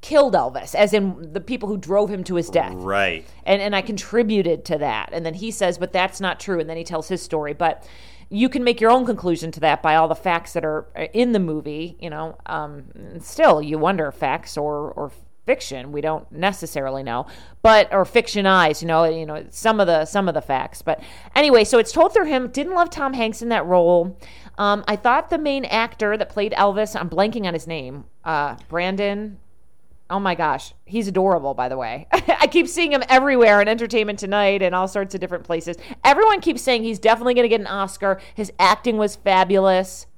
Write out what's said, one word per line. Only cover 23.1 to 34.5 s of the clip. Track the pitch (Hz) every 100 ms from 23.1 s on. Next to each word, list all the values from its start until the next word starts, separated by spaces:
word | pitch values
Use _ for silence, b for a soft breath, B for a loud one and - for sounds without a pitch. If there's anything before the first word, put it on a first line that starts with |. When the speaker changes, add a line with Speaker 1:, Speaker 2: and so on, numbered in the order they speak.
Speaker 1:
Hanks | 262 220 220
in | 233
that | 226 165
role. | 180 175 175 175 - B B B -
Um, | 202 208 196
I | 208
thought | 240 269 320
the | 330
main | 302 277 254
actor | 220 233 - 208 214
that | -
played | - 208
Elvis, | - 202 196 214 -
I'm | 170
blanking | 160 208 226 190
on |
his | 170 165
name, | 165 127 139 139 -
uh, | 165 156 143 - -
Brandon. | 165 180 196 202 202 214 196 - - - - - - -
Oh | 190
my | 196 175
gosh, | 156 139 - - -
he's | 208 196
adorable, | 185 190 175 139
by | 131 127
the | 131
way. | 117 127 -
<laughs> |
I | 359 - - -
keep | 349 339
seeing | 349 330
him | 285 -
everywhere | 262 277 254 226 208
in | 208
Entertainment | 226 233 233 208 208
Tonight | 196 202 202